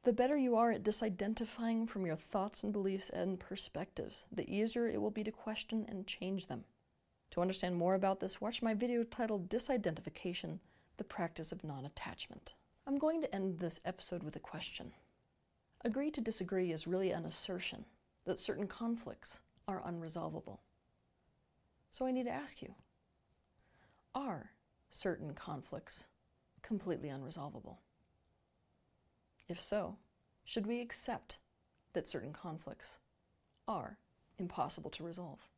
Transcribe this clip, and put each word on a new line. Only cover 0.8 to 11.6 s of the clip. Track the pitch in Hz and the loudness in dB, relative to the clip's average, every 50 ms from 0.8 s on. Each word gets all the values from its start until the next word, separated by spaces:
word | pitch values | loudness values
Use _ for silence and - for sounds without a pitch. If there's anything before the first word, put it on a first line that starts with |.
| 190 | 4
disidentifying | 208 214 - 233 220 185 180 202 208 220 - 233 214 - - 233 233 226 226 226 226 | 2 2 4 2 0 2 2 0 0 2 0 -2 -4 -2 0 2 2 4 4 2 0
from | - 202 190 | 0 0 2
your | 170 156 | 2 0
thoughts | - - - - 202 190 208 - - - | 0 -2 0 2 2 2 2 0 0 0
and | 208 | 2
beliefs | 202 202 190 196 190 190 190 - | 2 4 2 2 2 2 -2 -2
and | - 180 175 190 185 | 0 2 2 2 2
perspectives, | 180 - - 190 190 - - - 147 180 - - - - - - - - - | -2 -4 -6 -2 -2 -2 -2 -2 -4 -4 -4 -4 -4 -4 -4 -6 -10 -10 -4
the | - - - - | -4 -2 -2 2
easier | 196 202 214 226 - 240 233 | 2 2 4 4 4 2 2
it | 226 - 208 | 4 4 2
will | 202 214 | 2 2
be | 214 214 214 | 0 0 -2
to | 220 | -2
question | 226 - - 220 220 - - - 226 226 208 - | -4 -4 -6 -4 -4 -4 -4 -2 -2 -2 0 -2
and | 202 185 190 | -4 -6 -4
change | - - - - 185 196 190 175 | -6 -6 -4 -2 -2 -2 -2 -2
them. | - - - - - _ _ _ _ _ _ _ _ _ _ _ _ | -4 -8 -8 -8 -14 _ _ _ _ _ _ _ _ _ _ _ _
To | - 170 | 2 2
understand | 175 185 185 185 - 180 180 | 2 4 2 2 0 0 2
more | 175 170 180 190 | 4 6 6 6
about | 190 196 190 190 190 | 6 6 4 4 4
this, | - 190 - - | 0 -2 -2 -2
watch | 202 214 233 - | -2 -2 -2 2
my | 240 226 220 | 2 4 4
video | 202 240 240 240 233 233 | 4 4 4 4 4 2
titled | 233 - - 233 220 214 202 175 185 | 2 0 0 2 2 2 0 0 2
Disidentification, | 202 247 - - 269 233 202 175 156 160 - 156 - - - 180 175 - - 165 160 - - - - - _ _ _ | 0 0 4 4 2 4 4 2 0 0 -6 -8 -10 -4 -4 -2 -2 -2 -4 -4 -6 -6 -8 -14 -20 -20 _ _ _
the | - 214 | -10 -10
Practice | - - - 175 165 160 - 160 - | -6 -2 -2 -2 -2 -2 -6 -6 -6
of | 175 190 | -6 -6